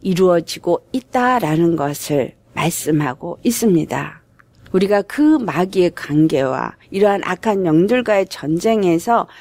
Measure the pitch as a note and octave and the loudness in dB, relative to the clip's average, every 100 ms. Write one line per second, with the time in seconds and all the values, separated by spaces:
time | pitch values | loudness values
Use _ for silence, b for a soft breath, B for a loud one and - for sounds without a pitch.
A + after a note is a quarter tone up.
0 | F#3+ F3 F#3 F3 E3 - - E3+ _ C4 | -4 2 4 2 -2 -6 -2 -2 _ -8
1 | - B3+ B3 B3 E3 D#3 E3+ E3 C#3+ D3 | -4 -2 0 0 0 2 2 0 -2 -6
2 | - D3 A#2+ - _ - D3+ - - D3+ | -4 -2 -2 -6 _ -4 -4 -4 -2 0
3 | D3 B2 F3 - - A#3 A#3 E3+ - B2+ | -2 -6 -10 -6 -4 0 2 2 0 -6
4 | D3 - _ _ _ _ - F#3+ G3 G3+ | -8 -14 _ _ _ _ -4 -2 0 0
5 | G3 - D4+ D#4 G#3+ D#3 F#3 F#3+ F3+ - | -2 0 2 2 0 -2 -2 0 0 -2
6 | - D3 D#3+ D#3 C3+ C3 - - b G3 | -2 2 2 2 0 -2 -6 -10 b 0
7 | G3+ G3+ - F3+ A3+ G3+ F3+ D#3 F#3+ B3 | 2 2 -4 -4 -2 0 2 2 2 2
8 | A#3 G3+ F#3+ - C#3 E3 G3+ A3 F#3+ E3 | 0 0 -2 -6 -4 -2 0 2 2 0
9 | F3 A#3 F3 B | 2 0 -2 B